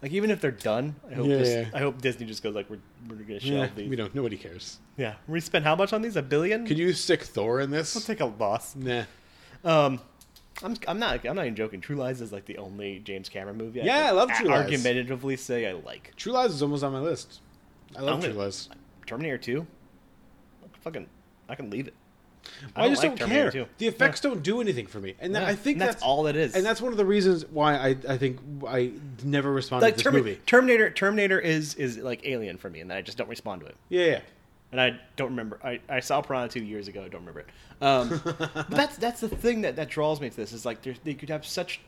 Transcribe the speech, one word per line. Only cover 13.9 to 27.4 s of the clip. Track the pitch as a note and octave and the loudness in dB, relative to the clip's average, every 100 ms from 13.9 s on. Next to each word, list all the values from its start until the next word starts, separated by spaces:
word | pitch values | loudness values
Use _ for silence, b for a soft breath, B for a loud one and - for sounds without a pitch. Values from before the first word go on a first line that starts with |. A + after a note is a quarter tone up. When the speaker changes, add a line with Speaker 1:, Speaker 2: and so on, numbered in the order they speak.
| C4+ | 2
Speaker 1:
can | D4+ | 4
Speaker 2:
I | |
love | F#3+ B3+ | 4 4
True | - G3+ | 4 4
Speaker 1:
a-, | |
Speaker 2:
Lies. | C#3+ | 4
Speaker 1:
argumentatively | C#3+ D3 B2 B2 B2 C3 C3+ C3 | 4 2 2 2 0 -6 -4 -6
say | - A#2+ A2 | -2 -2 -2
I | |
like. | F#2 - - - - | -6 -10 -16 -18 -12
Speaker 2:
True | - | -2
Lies | B3+ B3+ | 2 2
is | D3+ | 2
almost | C#3+ D3 | 0 0
on | C#3 | -2
my | C3+ | -2
list. | D3 D3 - - - - _ - - A#2 | -2 -4 -8 -20 -20 -20 _ -20 -20 -6
I | |
love | C3+ C3 | -2 0
Speaker 1:
I'm | |
Speaker 2:
True | E3 | -2
Speaker 1:
gonna | G#2+ | -2
Speaker 2:
Lies. | G2+ G2 - - - - - | -4 -4 -14 -18 -20 -20 -12
Speaker 1:
Terminator | A#2 D#3+ B2 | -6 -4 -6
two? | - B2+ E3 - - _ _ _ - - - - - - | -4 -4 -4 -14 -20 _ _ _ -20 -20 -20 -20 -20 -14
Fucking, | - D#3+ - - _ _ _ | -12 -10 -14 -20 _ _ _
I | |
can | C3 A#2 | -12 -8
leave | G2+ C#3 | -8 -8
it. | - _ _ _ _ B B C#3 - | -12 _ _ _ _ B B -14 2
Speaker 2:
I | |
Speaker 1:
I | |
don't | A#3 | 4
Speaker 2:
just | C#4 | 4
Speaker 1:
like | D4+ | 2
Speaker 2:
don't | B3+ | 2
Speaker 1:
Terminator | B2+ C4 B3+ | 2 4 4
Speaker 2:
care. | C3+ | 0
Speaker 1:
two. | A#2 - | -6 -2
Speaker 2:
The | A3+ | -2
effects | A3+ C4 - | 4 4 4
Speaker 1:
Yeah. | C#4+ | -2
Speaker 2:
don't | A3+ | 0
do | D3 A3+ | 0 0
anything | A3 C3+ G2+ | 0 -2 -4
for | G#2+ | -8
me, | G2 F#2+ | -10 -8
and | F3 | -4
that, | G#3 | -2
Speaker 1:
Yeah, | A3 | 0
Speaker 2:
I | |
think | G3+ C4 C#4 | 0 0 2
Speaker 1:
and | |
that's | F#3 | 2
Speaker 2:
that's | A3 | 2
Speaker 1:
all | A#2+ C#3 D#3 | 2 2 2
it | D3 | 2
is. | D3+ | 2
Speaker 2:
And | F#3 | 2
that's | G3 A3+ | 2 0
one | B3+ | 0
of | A3 | 2
the | G3 | 4
reasons | G#3 F#3+ F3+ | 6 6 4